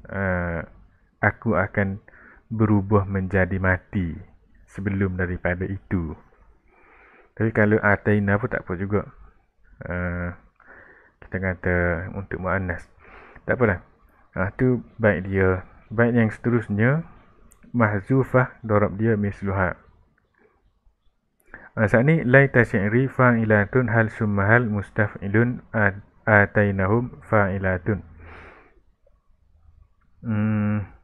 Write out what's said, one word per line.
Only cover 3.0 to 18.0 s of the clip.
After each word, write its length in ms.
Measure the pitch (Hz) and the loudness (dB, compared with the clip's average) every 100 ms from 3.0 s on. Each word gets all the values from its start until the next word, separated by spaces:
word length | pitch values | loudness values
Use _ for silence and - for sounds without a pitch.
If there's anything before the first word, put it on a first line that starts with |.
menjadi 560 | 95 98 92 95 90 95 | 0 -4 -2 0 0 0
mati 560 | 92 90 _ 104 87 78 92 _ _ - - | 0 -2 _ -6 -6 -8 -16 _ _ -20 -20
sebelum 480 | - 98 98 98 92 | -8 -6 -2 -2 -2
daripada 480 | 90 87 90 90 92 | -4 -4 -4 -4 -6
itu. 480 | 98 _ 98 80 76 - _ _ _ _ _ _ _ _ _ _ | -8 _ -4 -4 -10 -18 _ _ _ _ _ _ _ _ _ _
Tapi 160 | - 110 | -4 -2
kalau 320 | 110 104 107 | 2 2 4
ataina 560 | 104 98 110 104 101 101 | 2 2 2 0 2 -2
pun 80 | 104 | -2
tak 160 | - | -8
apa 100 | - 87 | -8 -8
juga. 240 | 98 101 - - - _ _ _ _ - | -4 -4 -4 -16 -20 _ _ _ _ -18
Ah, 560 | - 87 90 87 87 87 _ _ _ - - _ _ _ | -10 -6 -6 -6 -8 -12 _ _ _ -20 -20 _ _ _
kita 180 | - 92 | -12 -6
kata 340 | 95 90 92 87 87 85 92 | -4 -4 -2 0 0 -2 -6
untuk 240 | 95 98 85 | -10 -10 -8
muannas. 480 | 90 95 92 85 - _ - - - - | -4 -4 -4 -8 -12 _ -20 -20 -20 -14
Tak 160 | - 117 | -6 0
apalah. 240 | 117 85 - _ _ _ _ - | 0 0 -8 _ _ _ _ -6
Ah, 160 | 95 | -6
tu 320 | - 127 120 - - | 0 0 0 -6 0
baik 240 | 110 87 95 | 0 0 -2
dia. 400 | 98 92 92 - - _ | 2 2 0 -6 -20 _
Baik 240 | 110 117 | 0 2
yang 160 | 120 110 | 4 0
seterusnya, 720 | - 120 117 - 101 117 151 - - _ _ - _ - | 0 -2 -2 -2 0 2 0 -4 -20 _ _ -20 _ -6
mahzufah 800 | 123 107 104 | 0 0 0